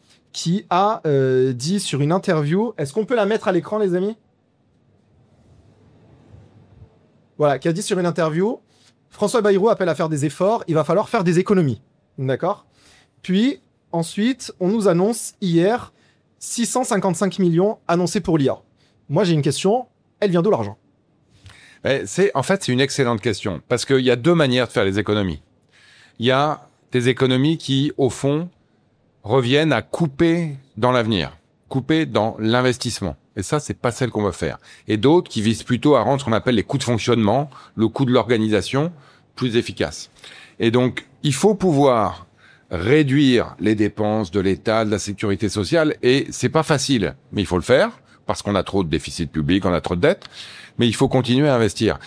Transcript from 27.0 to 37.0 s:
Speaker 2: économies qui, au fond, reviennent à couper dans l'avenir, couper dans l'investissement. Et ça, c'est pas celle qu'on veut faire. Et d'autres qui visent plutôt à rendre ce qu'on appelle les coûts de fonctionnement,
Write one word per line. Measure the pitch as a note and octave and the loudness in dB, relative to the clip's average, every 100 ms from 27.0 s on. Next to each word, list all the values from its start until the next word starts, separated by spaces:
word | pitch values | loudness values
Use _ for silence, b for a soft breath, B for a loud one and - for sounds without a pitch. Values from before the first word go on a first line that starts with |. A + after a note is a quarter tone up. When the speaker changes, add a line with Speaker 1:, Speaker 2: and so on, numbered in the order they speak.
| A#2+ | 0
Speaker 2:
économies | B2 C3 C3 C#3+ D#3+ | 2 2 2 0 0
qui, | - C3+ C#3+ - | -2 0 0 0
au | C3 | -2
fond, | - C#3 D3 F3 - _ _ _ _ _ _ | -2 -2 -2 -6 -14 _ _ _ _ _ _
reviennent | - C3 A#2+ C#3 D#3+ | -2 0 2 2 2
à | A#2+ | 0
couper | - - E3 C3+ E3 E3+ E3 C3+ - - | -2 -4 -2 0 0 0 -2 -8 -16 -2
dans | A#2+ | 0
l'avenir, | B2+ A2 G#2 C#2 - _ _ - | 2 0 0 -2 -8 _ _ -8
couper | C3+ B2+ D#3+ D3+ | -4 0 0 0
dans | A2+ G#2+ - | 0 -2 -2
l'investissement. | A2 A#2+ B2+ A#2+ B2 - F2+ D2+ _ - | 0 2 2 0 -4 -6 -6 -8 _ -10
Et | |
ça, | F#2+ D3+ | -4 -4
c'est | - - | -4 -4
pas | A#2+ | -4
celle | A#2 B2 | -2 -4
qu'on | G#2+ | -2
veut | G2+ | -2
faire. | F2 D#2+ - B B B | -2 -6 -8 B B B
Et | G#2+ | 2
d'autres | B2+ E3+ F3 | 4 4 2
qui | - | -2
visent | G#2+ A2 | -2 -2
plutôt | - B2+ D3 | -2 0 4
à | C#3 | 4
rendre | G#2+ C#3 | 4 0
ce | A2+ | 0
qu'on | |
appelle | A2 B2+ A#2 | -2 0 0
les | |
coûts | F#2 - | 0 -4
de | |
fonctionnement, | - A#2 | -2 -2